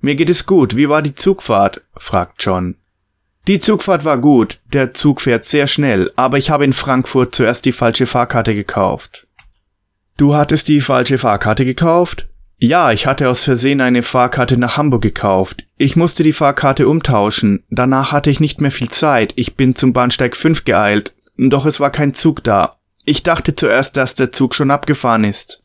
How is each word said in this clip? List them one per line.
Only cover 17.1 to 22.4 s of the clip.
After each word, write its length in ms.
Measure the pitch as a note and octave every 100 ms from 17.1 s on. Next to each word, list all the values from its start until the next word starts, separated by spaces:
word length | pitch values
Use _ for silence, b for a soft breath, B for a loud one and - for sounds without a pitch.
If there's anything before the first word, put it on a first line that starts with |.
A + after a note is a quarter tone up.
| A2+ G2+ - G#2+ G2+ _
Danach 420 | - B2+ C3+ C3+
hatte 200 | D3 D3
ich 100 | C#3
nicht 200 | D3+ -
mehr 100 | C#3+
viel 160 | - A#2+
Zeit. 460 | - D#3 C3 G#2+ -
Ich 180 | A#2+
bin 200 | - C3
zum 180 | B2+ C3
Bahnsteig 420 | B2 B2 - B2+
fünf 300 | - D#3+ D#3
geeilt. 500 | - G2 G#2 G#2 - _ _ -
Doch 300 | B2+ C#3 C#3+
es 120 | -
war 120 | C#3+
kein 240 | C#3 C#3+
Zug 280 | C3+ D#3+ D3